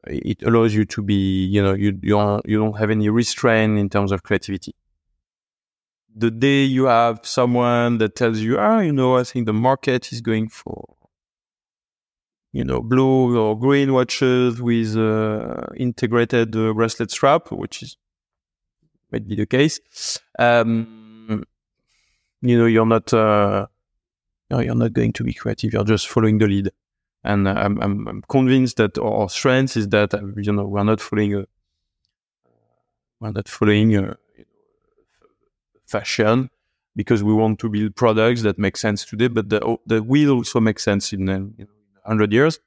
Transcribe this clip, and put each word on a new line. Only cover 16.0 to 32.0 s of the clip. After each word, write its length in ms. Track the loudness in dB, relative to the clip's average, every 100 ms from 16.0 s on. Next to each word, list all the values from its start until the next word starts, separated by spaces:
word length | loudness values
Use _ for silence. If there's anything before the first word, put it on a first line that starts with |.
| -2 0 2 0 0 0
uh, 160 | -2
bracelet 400 | 0 -2 -2 -6
strap," 400 | 0 2 2 0
which 300 | -10 -10 -12
is, 140 | -18 -20 _ _ _ _ _ _ _ _ _ _ _
might 160 | -10 -6
be 80 | -6
the 100 | -2
case, 320 | 2 2 0 _ -14 -12 -12 _ 0
um, 1080 | 2 4 2 0 -4 -14 -20 -20 -8 -8 -8 _ _ _ _ _ _ _ _ _
you 160 | 2 4
know, 80 | 4
you're 200 | 4 4
not, 260 | 2 2
uh, 540 | 2 4 2 2 0 -4 _ _ _ _ _ _ _ _
no, 80 | -4
you're 160 | -2
not 180 | 0 0
going 200 | 0 -2
to 100 | -2
be 120 | -6
creative. 400 | -6 -8 -6 -4
You're 100 | -2
just 240 | 0 0 0
following 300 | 0 2 2
the 100 | 2
lead. 220 | 0 -2 _ _ _ _ _
And 240 | -4 -2 0
I'm, 320 | 0 -2 -2
I'm, 260 | -4 -4 -8
I'm 140 | -12
convinced 560 | -2 0 4 2 2 0
that 180 | 0 0
our, 160 | -2
our 160 | -2 -2
strength 480 | -2 0 2 0 -2
is 120 | 0
that, 240 | 2 2
uh, 80 | -2 -6 -6
you 140 | -2
know, 120 | -2
we're 180 | -2 0
not 200 | 0 0
following 320 | -2 -2 -2
a, 100 | -2 -8 _ _ _ _ _